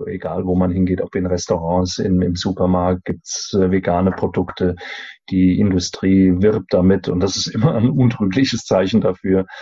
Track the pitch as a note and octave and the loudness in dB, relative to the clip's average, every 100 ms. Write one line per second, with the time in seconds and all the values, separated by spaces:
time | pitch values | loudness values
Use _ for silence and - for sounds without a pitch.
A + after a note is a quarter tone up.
0 | - F#2+ E2 F2+ F#2 F2+ F2+ F2+ F2+ F2+ | -10 -8 -8 -4 -2 0 0 0 0 -2
1 | - G2+ F#2 F2+ - F2 E2 F2+ F#2 - | -4 -4 -2 -2 -2 -2 0 0 -2 -2
2 | F2 F2+ F#2 F2+ - F2+ F#2 F2+ F2+ F#2 | 0 0 0 -2 -4 -2 0 2 0 -2
3 | - E2+ - - - G2+ F#2 F#2+ F2+ F2 | -4 -10 -10 -12 -4 0 2 0 0 0
4 | F#2 - - F#2+ F2 - F#2 F2 - - | 0 0 -4 -2 -6 -2 -4 -4 -10 -16
5 | - - - F#2+ F#2 F2+ G#2 F#2 - - | -18 -18 -4 2 2 4 2 0 -2 -2
6 | F#2+ F#2+ F#2 F2+ G#2 G#2+ - F#2+ F#2 F#2+ | 2 4 4 4 2 2 0 2 4 2
7 | - F2+ F#2+ - - A#2 C#3+ A#2+ A#2 C#3+ | 0 -2 -2 -2 -6 0 0 2 2 2
8 | A#2+ - G2 F#2+ C3+ A2+ - F#2+ F#2+ G#2+ | 2 2 0 0 0 -2 0 0 2 2
9 | F#2+ F#2 G2 F#2+ F#2 - | 0 -2 0 0 0 -10